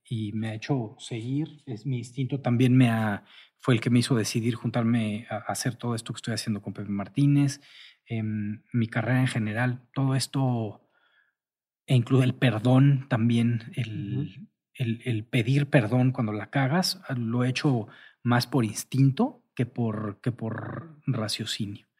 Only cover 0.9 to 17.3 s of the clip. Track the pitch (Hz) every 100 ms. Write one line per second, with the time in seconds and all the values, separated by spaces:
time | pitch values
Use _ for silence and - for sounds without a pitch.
0.9 | - - 117 120 139 160 - - 101 139
1.9 | 123 110 - 127 135 127 120 127 131 120
2.9 | 113 110 101 - - - _ - 113 123
3.9 | 123 - 120 101 120 113 113 117 120 113
4.9 | 117 107 107 - 107 - 104 127 113 123
5.9 | 113 - 120 - 107 - 101 104 98 104
6.9 | 101 98 - 143 143 139 - - - -
7.9 | _ _ 117 110 107 104 107 _ 120 113
8.9 | 123 113 127 127 120 107 107 123 120 _
9.9 | - 135 135 - 139 131 120 107 - _
10.9 | _ _ _ _ _ _ _ _ _ -
11.9 | 127 113 131 127 - 135 107 117 131 143
12.9 | 135 - 113 117 117 117 117 - - 110
13.9 | 104 101 127 160 - 214 _ _ - 117
14.9 | 113 127 110 107 131 117 139 143 165 107
15.9 | 127 127 131 107 104 104 139 131 170 180
16.9 | - - 127 113